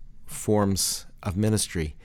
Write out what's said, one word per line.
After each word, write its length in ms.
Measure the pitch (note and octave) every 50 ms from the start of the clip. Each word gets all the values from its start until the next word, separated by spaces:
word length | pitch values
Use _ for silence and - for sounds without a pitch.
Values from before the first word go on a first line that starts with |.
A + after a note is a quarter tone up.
| - - - - -
forms 800 | - - - - - G#2+ G#2 G2+ G2 G2 F#2 - - - - - - - -
of 140 | - G#2 E2
ministry 580 | G2+ G#2+ G#2+ A2 G2+ - - - F2+ D#2 D2+ - -